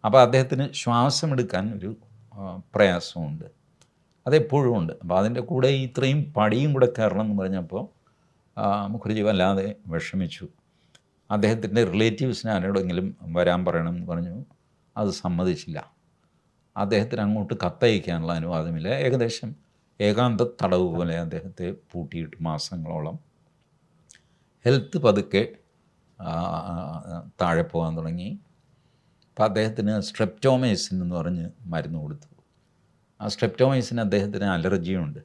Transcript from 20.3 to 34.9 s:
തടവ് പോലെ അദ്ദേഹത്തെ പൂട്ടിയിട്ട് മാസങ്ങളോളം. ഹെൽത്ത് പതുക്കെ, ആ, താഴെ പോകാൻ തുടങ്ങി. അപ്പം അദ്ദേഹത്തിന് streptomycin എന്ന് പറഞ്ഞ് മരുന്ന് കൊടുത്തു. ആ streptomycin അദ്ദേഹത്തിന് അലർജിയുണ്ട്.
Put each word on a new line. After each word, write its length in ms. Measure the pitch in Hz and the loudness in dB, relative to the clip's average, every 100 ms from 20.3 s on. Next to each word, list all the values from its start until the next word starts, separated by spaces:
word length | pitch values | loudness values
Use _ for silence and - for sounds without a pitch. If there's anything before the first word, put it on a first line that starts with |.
| 110 | 2
തടവ് 480 | 120 - 95 90 90 | -2 0 2 2 2
പോലെ 300 | 82 85 82 | 0 -2 -2
അദ്ദേഹത്തെ 560 | 82 82 92 92 90 90 _ | -4 -8 -12 -8 -8 -8 _
പൂട്ടിയിട്ട് 440 | 87 78 82 80 - | -12 -10 -8 -10 -8
മാസങ്ങളോളം. 800 | 80 78 - 87 80 82 78 - _ _ _ _ _ _ _ _ _ - _ _ _ _ | -6 -4 -6 -8 -8 -6 -6 -10 _ _ _ _ _ _ _ _ _ -20 _ _ _ _
ഹെൽത്ത് 340 | 120 135 - 175 | 2 2 0 2
പതുക്കെ, 500 | 127 101 98 98 113 - _ _ _ _ _ - | 2 2 2 0 -2 -8 _ _ _ _ _ -12
ആ, 1120 | 85 82 87 82 92 85 78 82 - 85 - - | -6 -4 -4 -6 -6 -8 -8 -10 -12 -14 -14 -4
താഴെ 220 | 87 82 | 0 0
പോകാൻ 340 | 82 85 82 80 | 0 -2 -4 -4
തുടങ്ങി. 420 | 80 85 95 202 _ _ _ _ _ _ _ _ _ | -6 -8 -8 -12 _ _ _ _ _ _ _ _ _
അപ്പം 160 | - | 0
അദ്ദേഹത്തിന് 560 | 107 104 110 113 104 107 | 2 4 0 0 0 0
streptomycin 1000 | 98 - 107 - 135 127 127 95 - 92 | -2 -2 -2 2 4 4 2 0 -2 -4
എന്ന് 140 | 87 87 | -2 -2
പറഞ്ഞ് 320 | 85 87 85 - 87 | -2 -4 -6 -10 -6
മരുന്ന് 320 | 82 76 80 | -6 -4 -8
കൊടുത്തു. 280 | 73 73 - _ _ _ _ _ _ _ _ _ | -8 -12 -16 _ _ _ _ _ _ _ _ _
ആ 60 | 107 | -8
streptomycin 760 | - 117 - 131 135 113 117 | -2 -2 4 4 4 0 -2
അദ്ദേഹത്തിന് 440 | 107 101 101 98 | 2 2 2 0
അലർജിയുണ്ട്. 760 | 98 85 87 95 85 | 0 2 2 0 0